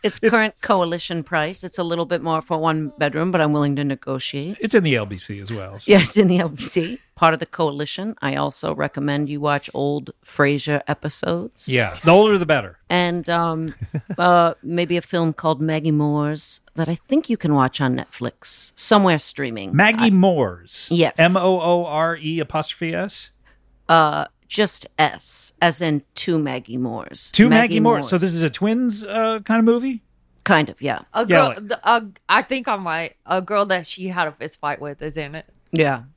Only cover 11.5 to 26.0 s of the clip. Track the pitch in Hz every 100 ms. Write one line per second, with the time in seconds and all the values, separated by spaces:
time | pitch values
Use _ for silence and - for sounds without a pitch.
11.5 | - - 123 101 82 160 185 214 202 165
12.5 | 143 95 - _ 175 175 175 165 170 165
13.5 | 160 160 - - 151 - 175 180 175 170
14.5 | - - 170 170 170 - 175 165 151 160
15.5 | 147 160 156 160 151 147 147 147 156 -
16.5 | - _ - 160 165 _ 285 - 226 160
17.5 | 143 131 - 135 127 - - 120 _ -
18.5 | - - - - 208 190 156 - - 135
19.5 | 113 95 139 208 226 233 190 190 165 107
20.5 | 87 87 - - 170 156 - 170 185 180
21.5 | 185 165 175 170 151 165 165 151 165 147
22.5 | 156 151 - 165 170 202 - - _ _
23.5 | _ _ _ - 165 151 147 - _ _
24.5 | - 208 - - - 151 - - - -
25.5 | _ 170 160 170 147